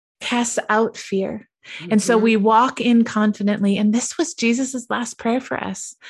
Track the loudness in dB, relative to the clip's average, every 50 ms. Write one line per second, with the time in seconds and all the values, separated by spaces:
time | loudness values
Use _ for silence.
0 | _ _ _ _ -8 -4 -2 -2 -2 -2 -4 -4 -2 0 2 2 2 0 -2 -8
1 | -8 -4 -4 -2 -2 -4 -6 -10 -12 _ _ _ _ -20 -18 -16 -4 0 0 2
2 | 2 4 2 4 4 4 4 4 4 4 4 4 4 2 0 -2 0 4 4 4
3 | 4 2 2 0 2 2 0 0 0 0 0 2 2 0 2 2 2 2 2 2
4 | 0 -2 -2 -4 -4 -4 -4 -2 0 0 0 0 -2 -4 -6 -8 -8 -6 -6 -6
5 | -6 -6 -8 -6 -4 -2 -2 -2 -4 -4 -6 -4 -4 -6 -6 -8 -12 -16 -18 _
6 | -18 -16